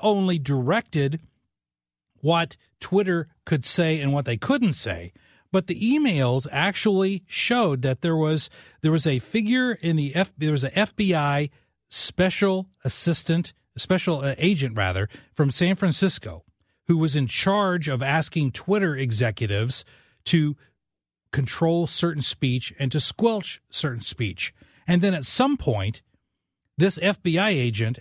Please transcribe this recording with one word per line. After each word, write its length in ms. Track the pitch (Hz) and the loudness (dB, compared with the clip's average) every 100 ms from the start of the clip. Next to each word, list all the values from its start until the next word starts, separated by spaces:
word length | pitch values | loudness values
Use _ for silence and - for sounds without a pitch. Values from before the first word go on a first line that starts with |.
only 360 | 214 202 190 170 | 0 2 2 0
directed 840 | 135 139 123 208 - 156 139 160 - _ _ _ _ _ _ _ _ _ | 0 0 2 0 0 -2 -2 -2 -10 _ _ _ _ _ _ _ _ _
what 360 | 143 170 165 - _ _ | 0 2 0 -8 _ _
Twitter 500 | - 190 190 170 160 _ | -2 0 2 0 -4 _
could 200 | - 156 | -2 -2
say 360 | - - 160 160 | 0 0 2 0
and 120 | 139 | 0
what 140 | 139 127 | 0 -2
they 100 | 117 | -2
couldn't 380 | - 269 226 | 0 2 2
say, 380 | 147 - 87 92 - _ _ _ | 0 -4 -8 -10 -18 _ _ _
but 160 | 190 185 | -2 0
the 140 | 170 | -2
emails 640 | 220 294 285 160 127 127 135 | 0 2 2 2 2 0 -2
actually 720 | 135 180 196 220 190 190 196 - | -2 -2 0 2 2 2 -2 -6
showed 560 | - - 247 208 135 | -6 0 2 2 2
that 200 | 131 131 | 0 0
there 140 | 170 160 | 0 2
was, 320 | 156 156 - - - _ | 2 0 -4 -10 -20 _
there 120 | 156 | 2
was 140 | 160 156 | 2 2
a 120 | 131 | 0
figure 540 | - 226 214 254 254 | 0 -2 2 2 0
in 240 | 214 165 160 | -2 -2 0
the 180 | 143 | 0
F-, 180 | 156 190 - | 0 -2 -2
there 160 | 156 | 0
was 120 | 147 | 0
an 60 | 131 | 0
F 200 | - 208 | 0 0
B 200 | - 202 | 0 0
I 360 | 165 143 143 147 - _ _ _ | 2 2 0 -2 -8 _ _ _
special 800 | - - - 185 - 196 190 190 _ | -6 -4 0 0 2 0 0 -4 _
assistant, 680 | 131 - - 165 - 165 - - _ - | -4 -2 0 0 0 -2 -2 -10 _ -12
special, 440 | - 185 - 151 | -2 0 0 -2
uh, 140 | 139 131 | -2 0
agent 380 | 165 185 135 110 | 2 2 -2 -2
rather, 320 | 95 92 104 - - | -2 0 -4 -8 -8
from 180 | - 143 | 0 0
San 240 | - 170 | 2 0
Francisco, 720 | 190 190 - 190 - 104 - - _ _ _ - | 2 0 2 0 0 -8 -14 -18 _ _ _ 0
who 100 | 165 | 2
was 200 | 160 143 | 2 0
in 100 | 127 | -2
charge 600 | - 190 202 196 180 147 | 0 0 2 2 0 -2
of 140 | 131 | -2
asking 500 | 135 156 156 165 139 | 0 0 0 -2 -2
Twitter 440 | - - 202 190 135 | -2 -2 0 0 0
executives 880 | 131 110 117 104 110 101 117 - - _ _ _ | -2 0 0 -2 -2 -2 -2 -4 -10 _ _ _
to 320 | - 170 151 143 _ _ _ _ _ _ _ | 0 2 2 -2 _ _ _ _ _ _ _
control 540 | - 131 - 165 170 170 | -4 -4 0 0 2 0
certain 360 | - 170 151 | 0 -2 -2
speech 500 | 131 - 135 123 - - | -6 -2 -2 -2 -4 -6
and 140 | 135 | -2
to 80 | 147 | 0
squelch 600 | - - 226 220 - - _ | -2 0 0 0 -6 -14 _
certain 320 | - 151 120 | -6 -4 -6
speech. 520 | - - 110 85 - - - _ - | -8 -6 -6 -6 -10 -10 -20 _ 0
And 160 | 175 | 2
then 120 | 196 | 2
at 100 | 175 | 0
some 320 | 131 - 262 285 | -2 2 2 2
point, 460 | - 107 98 - - _ _ _ _ _ _ - | 0 -2 -2 -6 -14 _ _ _ _ _ _ 0
this 200 | 185 - | 0 2
F 200 | 185 202 | -2 0
B 160 | 180 165 | 0 0
I 120 | 214 | 2
agent 480 | 170 123 107 113 123 | 0 0 0 -2 -4